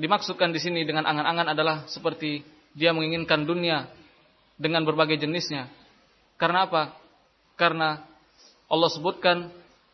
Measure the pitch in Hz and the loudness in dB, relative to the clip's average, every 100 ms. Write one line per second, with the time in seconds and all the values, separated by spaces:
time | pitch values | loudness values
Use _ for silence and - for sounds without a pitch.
0 | 160 202 - 185 175 160 170 170 156 156 | 0 0 0 0 0 0 -2 -2 -2 -2
1 | 151 151 151 170 165 151 160 151 139 - | 0 0 0 0 0 0 0 0 -6 -6
2 | 165 - 156 147 143 - _ 143 160 165 | -6 -4 -6 -6 -10 -20 _ 0 2 2
3 | 160 165 160 156 151 175 175 151 - - | 0 -2 0 0 0 0 0 -2 -4 -16
4 | - _ _ _ _ - 151 165 156 151 | -20 _ _ _ _ -6 -2 0 0 2
5 | 156 156 147 175 170 147 127 - - _ | 2 2 -2 -4 -4 -8 -10 -16 -20 _
6 | _ _ _ - 165 180 190 170 151 - | _ _ _ -2 0 2 2 0 -2 -6
7 | - _ _ _ _ - 170 165 156 151 | -20 _ _ _ _ 0 2 2 -2 -2
8 | - - _ _ - _ - 160 165 151 | -10 -20 _ _ -20 _ 0 2 4 2
9 | 165 190 180 175 175 - - _ _ | -4 0 2 2 -2 -14 -20 _ _